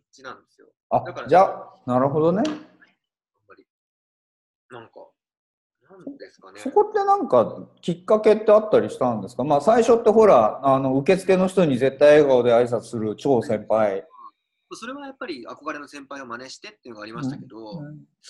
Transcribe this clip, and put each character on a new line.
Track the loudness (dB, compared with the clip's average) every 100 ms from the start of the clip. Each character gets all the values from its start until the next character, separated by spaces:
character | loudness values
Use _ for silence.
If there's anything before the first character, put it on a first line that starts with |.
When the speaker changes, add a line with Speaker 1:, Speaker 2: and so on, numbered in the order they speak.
| _
Speaker 1:
じ | _
な | -20
ん | -20
で | _
す | _
よ。 | _ _ -6
Speaker 2:
あ、 | -6
Speaker 1:
だ | -6
か | -12
ら、 | 2
Speaker 2:
じ | 4
ゃ |
あ、 | 4 0 -16 _ -4
な | -2
る | 0
ほ | 0
ど | 0
ね。 | 0
Speaker 1:
あ | -4
ん | -6 -16 _ _ _ _ _ _ _ _
ま |
り、 | _ _ _ _ _ _ _ _ _ _ _ _
な | -20
ん | -20
か、 | -20 -20 _ _ _ _ _ _ _ _
な | -20
ん | -20 -20
で | -20
す | _
か | -20
ね。 | -16
Speaker 2:
そ | -4
こ | 0 0
っ |
て | 0
な | 0 0
ん | 2
か | 2 2 -4 -18 _
き | -8
っ | -6
か | -2 0
け | 2
っ | 2
て | 4
あ | 2
っ | 4
た | 0
り | 0
し | -4
た | -4
ん | -4
で | -8
す | -8
か？ |
ま | -2 0
あ、 |
最 | 2 2
初 | 4 2
っ |
て | 4
ほ | 4 6
ら、 | 6 4 0 0
あ | 0
の、 | 0 -2
受 | 0 0
付 | 2 0
の | 0
人 | 0
に | 0 2
絶 | -2 4
対 | 6 6
笑 | 6
顔 | 4
で | 4
挨 | 2 2
拶 | -4
す | -6 -8
る | -6 -4
超 | 0 0
先 | 0 -4 -2
輩。 | 0 0 -4 -10 -20 -20 _ _ _ -20
Speaker 1:
そ | -18 -16
れ |
は | -14 -16
や |
っ | -16
ぱ | -14
り | -14 -14
憧 | -16 -12
れ | -12
の | -14
先 | -20 -18
輩 | -16
を | -14
真 | -16
似 | -16
し | -20
て | -20
っ |
て | -20 -20
い |
う |
の | -18
が |
あ | -16
り |
ま | -10
し | -10
た | -10
け | -16
ど、 | -20 -16 -16
Speaker 2:
う |
ん。 | -16
う |
ん。 | -20
Speaker 1:
き |
っ | -20 _ -20